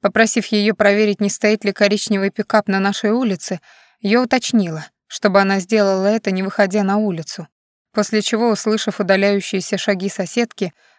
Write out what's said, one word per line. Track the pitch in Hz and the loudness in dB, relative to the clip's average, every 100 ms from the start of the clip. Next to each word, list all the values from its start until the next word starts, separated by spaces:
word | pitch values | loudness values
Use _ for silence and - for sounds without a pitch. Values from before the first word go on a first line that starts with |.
Попросив | 196 202 226 - - | -2 0 0 0 -2
ее | 208 208 | 0 0
проверить, | 208 208 202 214 202 | 2 2 4 2 0
не | 202 | -2
стоит | - 214 214 | 0 0 0
ли | 202 | -2
коричневый | 196 202 208 - 202 196 | 0 0 0 -2 -2 -2
пикап | - - 214 208 | -4 0 0 2
на | 196 | 0
нашей | 190 202 208 | 0 -2 -2
улице, | 233 247 185 - 180 _ - _ _ | 0 0 -4 -6 -10 _ -20 _ _
я | 196 226 | 0 0
уточнила, | 247 254 - 233 180 156 151 _ _ | 2 0 2 0 0 -6 -12 _ _
чтобы | - 208 196 | -2 2 4
она | 196 196 | 4 0
сделала | 185 220 202 190 196 | 0 2 2 2 2
это, | 220 220 | 0 -2
не | 190 | -2
выходя | 190 - 196 202 | -4 0 0 2
на | 190 202 | 0 0
улицу, | 214 170 160 - 160 _ _ _ _ | 0 -4 -8 -12 -14 _ _ _ _
после | - - 214 | -4 0 0
чего, | 202 220 233 | 0 0 0
услышав | 208 - 214 - - | 0 0 -2 -2 -4
удаляющиеся | 185 190 196 202 - 190 - 190 | 0 2 2 0 -2 -6 -4 -4
шаги | - 196 196 | -2 -2 -4
соседки, | - 180 - 233 - 185 _ _ | -6 -6 -2 -4 -4 -8 _ _